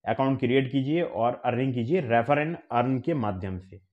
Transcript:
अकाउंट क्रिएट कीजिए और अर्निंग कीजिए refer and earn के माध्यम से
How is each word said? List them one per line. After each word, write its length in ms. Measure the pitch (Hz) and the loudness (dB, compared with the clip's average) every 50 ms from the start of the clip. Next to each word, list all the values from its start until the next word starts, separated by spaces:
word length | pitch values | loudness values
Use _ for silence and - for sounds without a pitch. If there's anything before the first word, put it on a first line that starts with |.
| - 101 | -2 -2
अकाउंट 320 | 113 - 135 135 135 120 | 0 0 2 0 2 0
क्रिएट 320 | 127 117 127 135 135 127 | 0 2 4 2 2 2
कीजिए 300 | 131 139 131 139 156 170 | 0 -2 0 0 0 -2
और 400 | 170 - - 107 117 120 123 - - | -2 -2 -2 0 0 0 0 0 -2
अर्निंग 300 | 123 123 120 135 135 123 | -2 0 0 0 0 0
कीजिए 280 | 117 113 120 170 190 | -2 -2 0 0 -2
refer 360 | 151 110 117 117 117 127 147 147 | 0 2 2 2 4 4 2 2
and 160 | 151 160 170 - - _ 117 | 2 -2 -4 -8 -8 _ 0
earn 300 | 120 123 131 131 127 123 | 0 2 2 0 -2 -2
के 100 | 170 165 | -2 -2
माध्यम 440 | 143 113 104 98 92 92 95 92 92 | 0 0 -2 -2 -4 -6 -6 -8 -8
से 220 | - - - 92 _ _ | -10 -14 -20 -20 _ _